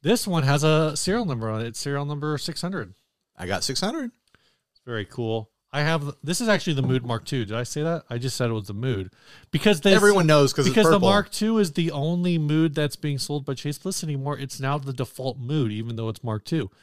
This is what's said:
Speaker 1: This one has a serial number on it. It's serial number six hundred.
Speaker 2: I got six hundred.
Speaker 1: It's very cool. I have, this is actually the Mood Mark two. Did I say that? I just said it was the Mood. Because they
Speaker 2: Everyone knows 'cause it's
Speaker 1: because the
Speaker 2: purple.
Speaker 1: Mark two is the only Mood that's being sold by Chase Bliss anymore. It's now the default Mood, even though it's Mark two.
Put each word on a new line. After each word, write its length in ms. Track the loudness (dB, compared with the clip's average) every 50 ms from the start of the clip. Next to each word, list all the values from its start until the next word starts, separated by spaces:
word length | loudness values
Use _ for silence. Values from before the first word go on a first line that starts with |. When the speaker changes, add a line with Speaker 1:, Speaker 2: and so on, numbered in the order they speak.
Speaker 1:
This 240 | 2 2 2 2 2
one 180 | 0 0 2 2
has 200 | 4 2 4 4
a 320 | 4 4 4 2 0 -2
serial 280 | -4 -2 -2 0 0 0
number 240 | -2 -4 -4 -4 -4
on 120 | -2 -4
it. 60 | -4
It's 120 | -6 -8 -8
serial 260 | -6 -4 -4 -4 -4
number 320 | -4 -6 -4 -2 -2 -2
six 240 | -2 -4 -6 -8 -6
hundred. 320 | -6 -6 -6 -6 -8 -8 -14 _ _ _ _ _ _ _ _
Speaker 2:
I 80 | _ -4
got 180 | -2 -2 -2 -2
six 160 | -2 -2 -2
hundred. 300 | -2 -2 -4 -4 -6 -8 _ _ _ _ _ _ _ _ _ _ _ _
Speaker 1:
It's 100 | _ _ _
very 200 | -8 -6 -6 -6
cool. 440 | -6 -6 -6 -4 -2 -2 -4 -4 _ _ _ _ _
I 100 | -4 -2
have, 340 | 0 0 0 -2 -2 -6 -10 _ -6
this 180 | -4 -4 -2
is 60 | 2
actually 260 | 2 2 2 2 0 0
the 80 | 0
Mood 240 | 0 0 0 0 0
Mark 200 | -2 -6 -6 -4
two. 200 | -4 -4 -4 -4
Did 100 | -4 -4
I 60 | -6
say 220 | -6 -6 -6 -4 -2
that? 220 | -2 -4 -4 -6 _
I 80 | -8
just 180 | -6 -4 -4 -2
said 140 | -2 -2 0
it 40 | 0
was 120 | -2 -6
the 60 | -8 -8
Mood. 380 | -6 -4 -2 -2 -2 -4 -8 _ _ _ -20 -20 -20 -18 _
Because 300 | -4 2 4 4 4 4
they 120 | 6 6 6
Speaker 2:
Everyone 320 | 8 8 8 6 6 6
knows 260 | 6 6 6 6 4
'cause 140 | 4 2 0
it's 80 | 2 4
Speaker 1:
because 140 | 6 6 6
the 60 | 6
Speaker 2:
purple. 140 | 6 6 4
Speaker 1:
Mark 200 | 4 4 2 -2
two 280 | -4 -2 0 0 4 2
is 140 | 2 2 2
the 180 | -2 -2 -2
only 480 | -2 -2 -2 -2 -2 0 0 0 0 0
Mood 340 | 0 2 2 2 2 2 0
that's 220 | 0 -2 -2 -4
being 240 | -4 -6 -4 -4 -4
sold 260 | -4 -4 -4 -6 -4
by 80 | -6 -8
Chase 240 | -6 -6 -8 -8
Bliss 260 | -6 _ -6 -6 -6 -6
anymore. 360 | -4 -6 -4 -4 -6 -6 -6
It's 200 | -8 -12 -8 -6
now 200 | -2 -2 -2 -2
the 140 | -4 -8 -6
default 440 | -6 -6 -8 -6 -8 -6 -6 -6
Mood, 340 | -6 -6 -2 0 0 0 0
even 240 | -2 -4 -6 -6 -6
though 140 | -6 -4 -6
it's 140 | -6 -6 -4
Mark 200 | -4 -4 -4 _
two. 280 | -4 -2 -2 -2 -4 _ _